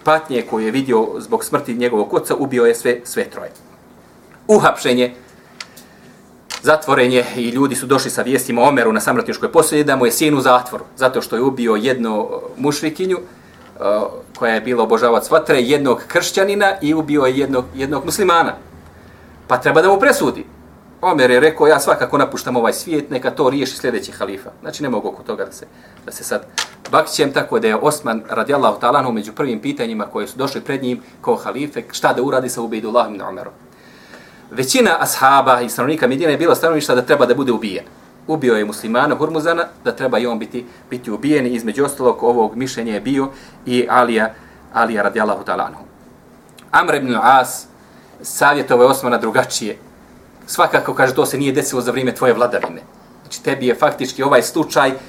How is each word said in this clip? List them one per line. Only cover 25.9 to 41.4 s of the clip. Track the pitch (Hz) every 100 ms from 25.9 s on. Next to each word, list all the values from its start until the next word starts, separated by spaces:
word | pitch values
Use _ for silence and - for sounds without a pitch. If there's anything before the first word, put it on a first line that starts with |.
| - -
da |
se | -
sad | - 107 - - - - -
bakćem, | 147 151 - 139
tako | 147 135 120
da | 110
je | 110
Osman, | 147 147 127 113 -
radijallahu | 110 113 139 120 107
ta'ala | 120 139
anhu, | 131
među | 110 104
prvim | - 143 113
pitanjima | 139 139 117 110 101
koje | 110 101
su | 127
došli | 139 120
pred | 107 139
njim | 127 123 - -
kao | - 113
halife, | 107 113 147 123 113
šta | - 143
da | -
uradi | 135 131 127
sa | 123
Ubejdullah | 117 113 110 117 113
ibn | 101
Omerom. | 98 92 95 - - _ - - - - - - -
Većina | 113 127 262 220 165
ashaba | 135 - 135 139 131 123
i | 120
stanovnika | 120 127 156 123
Medine | 135 165
je | 139
bila | 165
stanovišta | 127 165 156 147
da | 127
treba | 123 143 120
da |
bude | 123 135
ubijen. | 110 107 87 - - - - -
Ubio | 156 135
je | 110
muslimana | 104 104 110 120 147
Hurmuzana, | 127 151 160 156 170 165 -
da | 123
treba | 117 131 117
i | 120
on | 113
biti, | 107 123 117 - -
biti | 123 117
ubijen. | 104 143 151